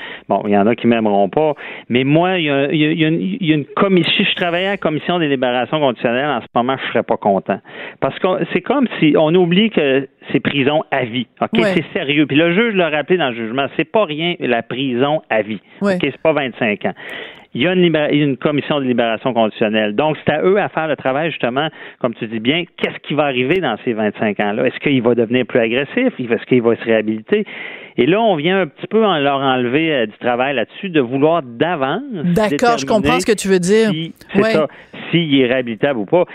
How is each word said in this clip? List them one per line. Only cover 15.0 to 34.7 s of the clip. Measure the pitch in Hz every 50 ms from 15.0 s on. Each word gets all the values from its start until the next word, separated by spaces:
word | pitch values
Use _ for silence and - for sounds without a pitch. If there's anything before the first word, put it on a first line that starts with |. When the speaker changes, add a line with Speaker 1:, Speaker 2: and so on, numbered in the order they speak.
| 131 143 151 - - -
Speaker 1:
à | 117 110
vie. | 101 107 110 - - _ - -
Speaker 2:
Ouais. | 196 202 190
Speaker 1:
OK ? | 180
C'est | 156 139 123 -
pas | - 160
vingt-cinq | 151 151 139 123 104 - 123 110 104 - -
ans. | 104 - - - - - - - - - - - _
Il | - 120
y | 131
a | 175
une | 185 185
libéra-, | 180 170 156 156 151 139
une | 143 147 151 143 131
commission | - - 160 147 139 - - 156 143
de | 135
libération | 127 123 117 120 113 110 104 - 135 113
conditionnelle. | 117 113 104 - - 117 104 107 110 107 107 104
Donc, | 104 147 156 151 - -
c'est | - 147
à | 156 185
eux | 185 196 208
à | 170 131
faire | - 165 160
le | 160 143
travail, | - - 135 131 139 165 165
justement, | 131 - - 120 123 139 156 156 - - - - - -
comme | - 120 113
tu | - 117 107
dis | 113 113
bien, | 110 123 151 175 170 - _
qu'est-ce | - - 170 160 - - -
qui | 156
va | 139 151
arriver | 143 131 123 127 131 175 190
dans | 165 131 110 - -
ces | 127
vingt-cinq | 113 107 107 104 - - 117 107 101 -
ans-là ? | 104 104 104 120 143 127
Est-ce | - -
qu'il | - 151 139 131
va | 110 123 120
devenir | 117 113 107 120 127 123
plus | - - 127
agressif ? | 113 113 117 131 143 - - 247 131 127 - -
Est-ce | 127 113 117 101 -
qu'il | - 131 123
va | 113 117 113
se | - -
réhabiliter ? | 113 113 110 107 110 110 110 110 - 202 214 196 - - - - - - - - - -
Et | - 123
là, | 139 180 214
on | 233 220 185
vient | 147 143 175 190 196
un | 180 147
petit | - - -
peu | - 202 220 220
en | 202 180 151
leur | 139 143 139 135
enlever, | 139 135 127 127 123 120 127 151 165 160
euh, | 151 131 113
du | 107 104 -
travail | - 120 123 120 127 139 143
là-dessus, | 123 104 - - - - 196
de | 165 151
vouloir | 127 117 127 135 147 156 165 170
d'avance | 143 123 117 117 147 170 180 151 131 131 156 220 285 285
Speaker 2:
D'accord, | 233 175 165 175 175 208 214 202 143 143 247 240 233 -
je | -
Speaker 1:
déterminer |
Speaker 2:
comprends | - 226 208 139 147 247 214
ce | 190
que | - 214
tu | 196 - 190
veux | 190 185
dire. | 175 180 208 220 226 214
Speaker 1:
si, | 180 156 165 - - - - -
c'est | - 196
Speaker 2:
Ouais. | 208 220
Speaker 1:
ça, | 220 156 151 -